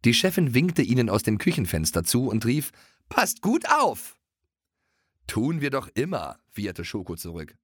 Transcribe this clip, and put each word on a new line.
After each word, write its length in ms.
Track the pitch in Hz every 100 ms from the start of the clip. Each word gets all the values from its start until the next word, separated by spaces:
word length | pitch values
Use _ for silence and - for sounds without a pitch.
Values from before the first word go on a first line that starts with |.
Die 100 | -
Chefin 400 | 120 190 185 156
winkte 280 | 120 175 -
ihnen 280 | 127 127 117
aus 140 | 101
dem 140 | - 107
Küchenfenster 640 | - 165 95 85 78 87
zu 240 | 82 120 131
und 180 | 110 113
rief: 260 | 143 139 _ _ _ _
„Passt 320 | - 226 -
gut 240 | 196 302 -
auf!“ 480 | 302 240 120 - - _ _ _ _ _ _ _ _ _ _ -
„Tun 340 | - 127 165
wir 80 | 143
doch 200 | 135 -
immer“, 440 | - 156 160 76 55 _
wieherte 300 | - 101 90
Schoko 320 | 85 107 90 85
zurück. 400 | 85 85 78 _